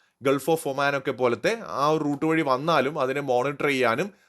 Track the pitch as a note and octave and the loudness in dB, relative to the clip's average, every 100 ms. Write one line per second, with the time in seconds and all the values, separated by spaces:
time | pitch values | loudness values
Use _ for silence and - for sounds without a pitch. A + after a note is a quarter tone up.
0 | _ _ C3 C#3 E3+ D#3+ C#3+ C3+ C#3+ C#3 | _ _ 0 0 2 0 0 -2 0 0
1 | C#3 A#2+ B2+ A2+ F3 A3+ D#2 G#2+ D3 D#3 | -2 0 0 2 0 -2 -6 0 2 2
2 | D3 C#3+ D#3+ D#3+ C#3+ B2+ D#3+ D#3 C3 D#3+ | 0 -2 0 0 2 0 2 2 0 -2
3 | C3 C#3 C#3 B2 C3+ C#3+ D3 C3 A#2 A#2 | -2 -2 0 0 0 -2 0 2 2 2
4 | G3 - | -4 -10